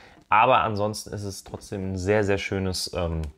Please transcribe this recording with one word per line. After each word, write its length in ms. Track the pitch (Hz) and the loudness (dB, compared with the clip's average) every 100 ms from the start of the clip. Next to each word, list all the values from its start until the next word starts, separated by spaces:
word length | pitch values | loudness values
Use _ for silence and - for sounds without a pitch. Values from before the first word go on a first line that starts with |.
| - - - | -20 -12 2
Aber 340 | 104 123 120 | 4 6 6
ansonsten 520 | 110 104 107 104 - | 2 -2 -4 -4 -10
ist 100 | 101 | -8
es 200 | 101 95 | -8 -10
trotzdem 480 | - - - 101 95 | -12 -14 -10 -6 -4
ein 60 | 95 | -2
sehr, 260 | 92 107 | 2 2
sehr 160 | 98 98 | 4 0
schönes, 520 | - 98 95 92 - - | 0 -2 -2 -4 -4 -4
ähm, 260 | 85 82 73 | -2 -2 -6